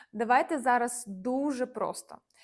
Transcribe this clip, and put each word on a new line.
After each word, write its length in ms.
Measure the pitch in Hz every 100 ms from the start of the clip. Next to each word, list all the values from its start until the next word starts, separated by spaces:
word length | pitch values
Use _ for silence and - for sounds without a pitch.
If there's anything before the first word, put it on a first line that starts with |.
| -
Давайте 460 | 214 226 247 339 311
зараз 440 | 247 240 240 - -
дуже 580 | 185 214 254 285 254 254
просто. 520 | 254 185 - - - _ _